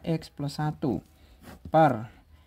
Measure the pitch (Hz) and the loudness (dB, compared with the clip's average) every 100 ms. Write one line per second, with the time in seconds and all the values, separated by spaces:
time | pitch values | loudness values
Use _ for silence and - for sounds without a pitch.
0 | 170 160 - - 139 - 151 151 143 90 | -4 -6 -6 -10 -8 -4 -6 -2 -2 -2
1 | - _ - - - - - 156 151 113 | -6 _ -20 -20 -20 -20 0 4 4 4
2 | 117 - _ - | -8 -16 _ -20